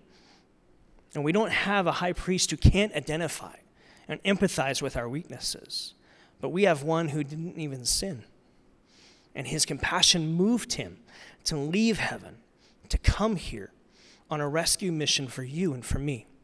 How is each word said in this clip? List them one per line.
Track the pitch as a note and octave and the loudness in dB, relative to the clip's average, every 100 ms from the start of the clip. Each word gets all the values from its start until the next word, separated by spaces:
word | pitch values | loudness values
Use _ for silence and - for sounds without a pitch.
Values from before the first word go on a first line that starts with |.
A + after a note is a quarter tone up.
| _ - _ - _ _ _ _ _ - _ | _ -20 _ -20 _ _ _ _ _ -20 _
And | D3+ | -4
we | C#3+ | 0
don't | G3 G#3+ | 2 2
have | - G3 G3+ E3+ | 0 2 2 2
a | |
high | C#3+ F3+ | 0 -2
priest | F3 - F#3 - | -4 -2 0 0
who | D#3 | 6
can't | - F#3 G#3 | 8 8 2
identify | D3+ C3+ D#3 E3 - F2+ - _ _ - - - | -2 -4 -4 -2 -6 -10 -18 _ _ -20 -20 -12
and | - | -6
empathize | G3 G3+ F#3+ - C3+ C3 | 0 2 2 0 -2 -2
with | C#3 C3+ | -2 -4
our | A#2 | -4
weaknesses. | C#3 - B2 - - - - - - _ - - - | -6 -8 -8 -6 -6 -8 -10 -10 -16 _ -20 -20 -8
But | C3+ | -4
we | E3+ | 4
have | G3 D3 | 4 4
one | D3 D#3+ E3 | 2 0 0
who | D3+ | -2
didn't | C#3 D3+ E3+ E3+ | -4 -6 -8 -8
even | D3+ C3 | -8 -6
sin. | A#2+ - G3 C3 - - _ _ _ _ _ _ - - _ | -2 0 -2 -8 -12 -20 _ _ _ _ _ _ -20 -20 _
And | - B2+ | -10 -6
his | D#3 - | -2 -2
compassion | C#3+ - F3 F3 F3 D#3+ | 0 -2 2 4 4 2
moved | E3 G3 A#3+ - | 2 2 2 -2
him | - G2+ F#2 - - - - | -6 -8 -12 -20 -20 -20 -10
to | - D#3 | -4 -4
leave | C#3+ F#3+ A3+ E3+ | 0 2 4 2
heaven, | - - - - _ _ _ _ - | 0 -4 -12 -20 _ _ _ _ -4
to | - | 0
come | - - G#3+ F#3 | 2 2 2 0
here | - G#2+ G2 _ _ _ - - - | -4 -10 -12 _ _ _ -20 -20 -8
on | D3+ | -4
a | D3 | -2
rescue | D#3 E3+ - F#3+ | 0 0 0 0
mission | D#3+ C#3+ - C3+ | 0 0 0 -2
for | - | -8
you | B2+ D3+ F#3 | -8 -2 -2
and | C3 | -2
for | - C3+ | -2 -2
me. | C#3+ B2 - - | -2 -4 -8 -20